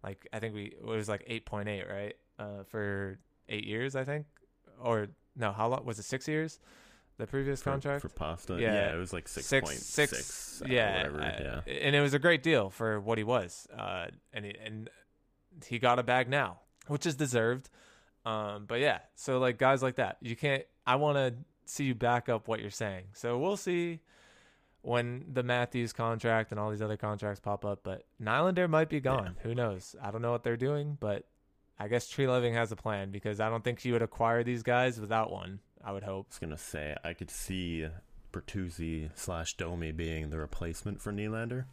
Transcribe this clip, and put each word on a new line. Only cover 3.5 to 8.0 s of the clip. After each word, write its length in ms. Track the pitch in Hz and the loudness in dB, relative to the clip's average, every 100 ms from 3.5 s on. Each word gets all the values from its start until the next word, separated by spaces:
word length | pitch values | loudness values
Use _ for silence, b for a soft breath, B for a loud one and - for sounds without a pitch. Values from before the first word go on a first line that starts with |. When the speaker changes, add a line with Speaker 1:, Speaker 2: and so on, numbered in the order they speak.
| 107 | -6
Speaker 1:
years, 300 | 107 107 135 | -4 -2 -2
I 80 | 135 | -2
think. 220 | 131 151 147 _ _ _ - - | -2 -4 -6 _ _ _ -20 -4
Or, 260 | 123 110 101 - _ - | 2 2 0 -8 _ -4
no, 160 | 107 | -2
how 160 | 104 113 | 2 0
long? 160 | 131 | 0
Was 160 | 117 107 | -2 -8
it 20 | |
six 220 | - 135 - | -4 -4 0
years? 320 | 156 160 - B B B B B - | -2 -2 -8 B B B B B -10
The 80 | 117 | -4
previous 360 | 135 139 135 | -2 -2 -2
Speaker 2:
For, 80 | 139 | -2
Speaker 1:
contract? 300 | 139 143 139 | -2 -2 -4